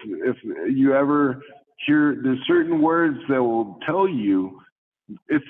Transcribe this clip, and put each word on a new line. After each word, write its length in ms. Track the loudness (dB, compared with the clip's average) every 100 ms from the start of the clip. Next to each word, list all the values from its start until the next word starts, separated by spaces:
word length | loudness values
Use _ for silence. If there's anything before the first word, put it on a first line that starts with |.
| -6
if 320 | -6 -4 -4 -6 -6 -2 2
you 180 | 4 4
ever 480 | 2 2 2 -2 -10 -20 _ -8 -2
hear, 320 | 2 2 0
there's 160 | -2 -2 2
certain 340 | 2 2 2
words 360 | 2 2 0 0 -2
that 140 | 0
will 360 | 0 0 -4 -6 -4
tell 220 | 0 0
you, 520 | 0 0 0 0 -8 -20 _ _ _ -20 -16 -4
it's, 160 | -4